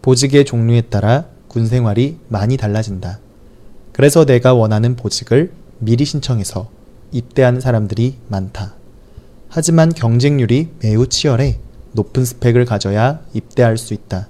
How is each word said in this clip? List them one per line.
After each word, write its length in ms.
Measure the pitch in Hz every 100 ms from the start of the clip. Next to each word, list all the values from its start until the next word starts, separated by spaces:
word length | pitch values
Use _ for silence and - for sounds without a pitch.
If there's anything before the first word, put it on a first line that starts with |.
보직의 420 | - 127 139 143
종류에 380 | 139 117 117 117
따라 420 | 117 104 104 131 165 - -
군 180 | 120 113
생활이 520 | 123 117 104 135 160 -
많이 280 | 107 104 131
달라진다. 640 | 110 104 107 95 87 104 - _ - - - - -
그래서 340 | - 139 147
내가 300 | 147 123 123
원하는 400 | 127 110 107 117
보직을 580 | 123 104 - - 127 175 - - -
미리 240 | 110 117
신청해서 640 | 147 151 - 117 98 92 110 - - - -
입대한 500 | 123 120 - 127 123
사람들이 580 | 127 113 104 92 123 135 -
많다. 460 | 101 95 - 101 - - - - - - - -
하지만 440 | - 165 165 160
경쟁률이 760 | 165 117 117 139 143 113 123 160 -
매우 300 | 107 107 127
치열해 500 | - 151 120 139 - - - -
높은 340 | 110 104 131
스펙을 420 | 123 120 120 120 123
가져야 520 | 107 98 104 123 156 -
입대할 460 | 113 - - 120 110
수 160 | -
있다. 340 | 104 - 95 107